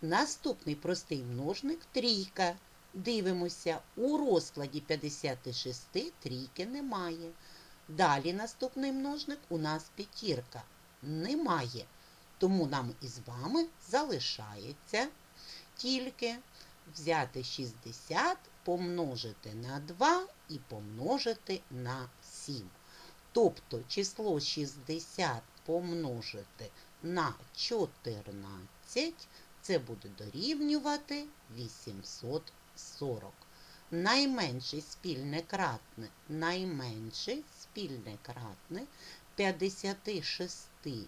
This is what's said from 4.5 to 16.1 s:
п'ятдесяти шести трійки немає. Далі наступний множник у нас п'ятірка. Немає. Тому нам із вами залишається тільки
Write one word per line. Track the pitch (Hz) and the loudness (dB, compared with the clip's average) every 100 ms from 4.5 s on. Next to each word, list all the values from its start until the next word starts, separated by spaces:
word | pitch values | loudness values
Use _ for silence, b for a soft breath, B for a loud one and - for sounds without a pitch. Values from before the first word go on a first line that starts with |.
| - 139 151 | -6 -4 -4
п'ятдесяти | 147 156 147 147 147 127 - | 0 0 0 -2 -2 -2 -4
шести | 123 131 123 - 180 311 - | -4 -4 -6 -4 -4 -4 -6
трійки | - 127 131 - 190 | -6 -6 -6 -6 -4
немає. | 269 277 208 175 165 165 170 B B B B - | -4 -2 0 -2 -4 -8 -12 B B B B -12
Далі | 156 180 143 147 | 6 8 8 4
наступний | 185 233 - 254 269 269 | 0 -2 -2 -2 0 0
множник | 269 269 294 285 285 - | 2 0 -2 -4 -6 -2
у | 170 | 0
нас | 156 156 156 - | 2 0 -2 -10
п'ятірка. | 208 - 220 127 123 120 - - - - | -8 -4 0 0 0 -12 -14 -20 -20 -14
Немає. | 139 156 180 302 302 165 123 120 - B B B B - | -6 -2 2 2 4 2 2 -4 -10 B B B B 2
Тому | 185 190 151 | 6 6 6
нам | 139 123 - | 2 0 -4
із | 131 - - | -10 -10 -10
вами | 117 139 285 330 - - | -6 0 2 2 -2 0
залишається | 226 302 170 123 - 107 104 107 147 - 208 269 - - B B B B - | 2 4 0 0 -4 -6 -8 -8 -10 -2 0 0 -4 -20 B B B B -6
тільки | 247 262 262 | 0 2 0